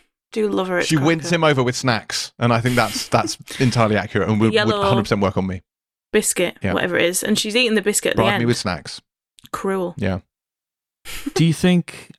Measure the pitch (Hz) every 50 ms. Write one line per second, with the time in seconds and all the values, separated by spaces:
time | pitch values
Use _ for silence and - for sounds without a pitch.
0 | _ _ _ _ _ _ - 226 214 208 196 196 190 185 180 175 170 - 160 156
1 | 135 156 165 160 139 - 175 170 160 156 147 131 127 123 123 - - 131 117 107
2 | - - - - - - - - 117 120 120 113 113 127 123 120 113 104 - -
3 | - - - 117 - - - - - - - - 135 123 107 123 113 107 107 101
4 | 92 107 - 104 90 87 110 107 110 113 151 214 208 110 214 202 202 196 196 -
5 | 202 - - 101 98 95 95 101 95 95 92 92 - _ _ _ _ _ _ _
6 | _ _ - 214 214 - - - 180 170 - - - 196 180 - - 180 175 -
7 | - 170 180 185 - - 214 208 - 214 208 240 254 226 220 214 196 208 208 -
8 | - - - - 113 110 208 - 117 117 117 - - 101 90 76 - - - -
9 | - _ _ _ _ _ _ - - - - - - 196 190 190 185 175 170 -
10 | 104 95 92 92 - _ _ _ _ _ _ _ _ _ _ _ _ _ _ _
11 | _ - - - - 277 - - 156 165 156 - - 180 180 175 165 - - -
12 | - - -